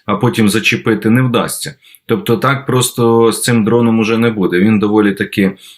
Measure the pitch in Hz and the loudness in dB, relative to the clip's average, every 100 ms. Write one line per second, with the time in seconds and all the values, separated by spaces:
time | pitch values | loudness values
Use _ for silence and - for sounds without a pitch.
0 | - 98 120 113 107 107 - 127 120 101 | -6 -2 0 0 0 0 -2 -2 -2 -2
1 | 110 123 127 117 80 - 143 - _ _ | 2 2 2 -2 -4 -8 -12 -14 _ _
2 | - 110 101 110 131 135 - 127 127 - | -4 -4 -2 -2 0 -2 -2 -2 -2 0
3 | 117 117 113 104 - 117 104 117 117 113 | 2 4 2 0 0 0 2 2 2 0
4 | 110 113 117 107 87 87 104 104 104 107 | 0 0 0 0 0 2 2 2 2 2
5 | 101 95 98 - 95 - - | 2 0 -4 -2 -2 -2 -14